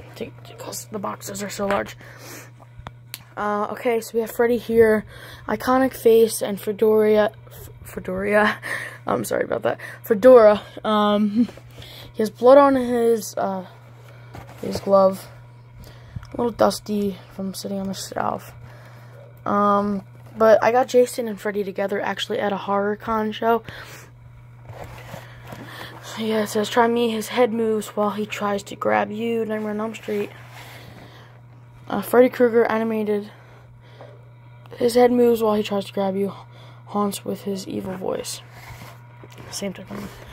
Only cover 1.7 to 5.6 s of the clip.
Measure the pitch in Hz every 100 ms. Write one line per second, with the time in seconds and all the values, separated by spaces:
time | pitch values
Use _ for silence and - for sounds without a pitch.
1.7 | 202 214 - - - - - - - -
2.7 | - - - - - - - 208 208 214
3.7 | 214 254 226 220 226 220 - 233 240 -
4.7 | 226 220 214 - - - - - 214